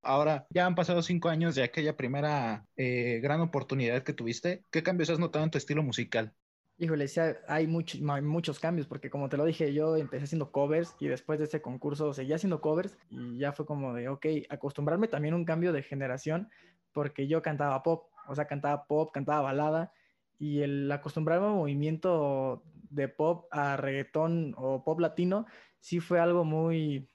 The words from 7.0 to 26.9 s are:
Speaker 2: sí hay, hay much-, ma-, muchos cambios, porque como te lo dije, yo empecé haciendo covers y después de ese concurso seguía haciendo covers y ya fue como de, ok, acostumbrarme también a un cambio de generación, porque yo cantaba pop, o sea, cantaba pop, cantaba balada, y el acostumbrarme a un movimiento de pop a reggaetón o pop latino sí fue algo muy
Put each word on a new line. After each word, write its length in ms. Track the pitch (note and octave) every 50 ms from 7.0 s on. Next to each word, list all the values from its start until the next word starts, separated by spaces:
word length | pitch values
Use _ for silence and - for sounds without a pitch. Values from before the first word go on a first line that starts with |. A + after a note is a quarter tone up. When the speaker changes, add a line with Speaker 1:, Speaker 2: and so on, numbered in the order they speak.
| C#3+
Speaker 2:
sí 140 | C#3 - E3+
hay, 140 | E3 D#3 C3 - -
hay 200 | - D3+ D#3 D#3+ D#3
much-, 320 | E3 E3 E3 E3 - -
ma-, 200 | - D3 C#3+ C#3
muchos 380 | D3 D3 D#3 E3+ E3 D#3 C#3+ -
cambios, 300 | - D#3+ F3 E3 C#3 -
porque 220 | C3+ - - C#3
como 180 | - C#3+ C#3 C3
te 80 | C#3+
lo 80 | C#3 D3+
dije, 280 | E3 D#3+ - E3 C#3+
yo 240 | C#3 D3 D#3 D#3+ D#3+
empecé 280 | D#3 D3 B2+ - C3 C#3+
haciendo 260 | C#3+ D#3+ D#3+ C#3+ -
covers 460 | - C#3 C#3+ C#3+ D3+ E3 E3+ E3+ - -
y 80 | D3
después 320 | C#3+ C3 B2 - - D3+ D3+
de 60 | D3+
ese 180 | D3+ - D3+
concurso 500 | - - B2+ C3 - D3 D3 C#3+ D#3 D3+
seguía 220 | C#3 C#3 C3 C3+ D#3
haciendo 260 | E3 F#3 F#3+ E3+ C#3+
covers 360 | - D#3 D#3 E3 F#3+ G3+ - _ _ _
y 280 | - B2+ B2 B2 A#2+ B2
ya 140 | C#3 C#3+
fue 140 | C#3+ - D3+
como 280 | D3+ D3+ C#3+ C#3 B2+ A#2+
de, 140 | A#2+ A#2+ C3
ok, 180 | C#3 C3+ - D#3 D#3+ D3 - -
acostumbrarme 580 | - - - C#3+ - - D3 D3+ D#3+ F#3 A3
también 280 | A3+ - - D3+ D3 E3
a 20 |
un 80 | F3 E3+
cambio 280 | E3+ D#3+ E3 E3+ F3+
de 120 | E3 C#3+ C#3
generación, 640 | - C#3+ C#3 C3+ C3 B2+ C#3+ - D#3 D#3 F3 G#3+ - - - - - _ _ _ _
porque 360 | _ D3+ C#3+ C#3+ D3 - C#3 C#3
yo 120 | D#3 D#3+
cantaba 440 | D#3 D#3+ D3+ C#3 D3 C#3+ C3+ C3 -
pop, 260 | E3 E3 E3 - _ _ - -
o 80 | - C#3
sea, 120 | C#3+ D3
cantaba 400 | D3 D3 C#3+ C#3+ C#3+ D3 C#3+ -
pop, 260 | _ D3 D3+ D#3+ D#3
cantaba 300 | - C#3 C#3 C#3+ D3 D3+
balada, 500 | C#3 C3+ C3+ C#3+ D3+ D#3 D#3 E3 E3 G3 _ _ _ _ _ _ _ _ _ _
y 240 | D3 D3+ D3 D3
el 280 | C#3+ C#3+ C#3+ C#3 C#3 C#3
acostumbrarme 560 | C#3+ C#3+ C#3+ D3+ - E3 D#3 D#3 E3 F3 G3+
a 40 | G#3
un 80 | G#3+ F#3+
movimiento 1040 | D#3 C#3+ C#3+ C#3+ D3 D#3 D#3+ D#3 - F#3 F3 D#3+ D3 C#3+ C#3 C3+ C3 C3 B2 - - - - - - -
de 160 | C#3+ C#3+ C3+
pop 400 | C3 - - D3+ D#3+ F3 E3+ - -
a 240 | - D3+ C#3+ C#3+ C#3
reggaetón 800 | C#3 C#3 C#3 C3+ C#3 C#3 - - D#3 D#3+ E3 E3+ E3+ D#3+ C#3+ -
o 260 | - C3 C3 C3+ C3
pop 160 | - D#3 D#3+ E3
latino 480 | E3+ D#3+ - - F3 F3+ F#3+ G#3 A3+ - - - - _ _ _
sí 220 | - - F3 F3
fue 180 | E3 - F3 E3+
algo 260 | E3+ F3 F3 F3 E3+
muy 640 | D#3 D#3 D#3+ D#3+ E3 E3 D#3+ D#3 D3+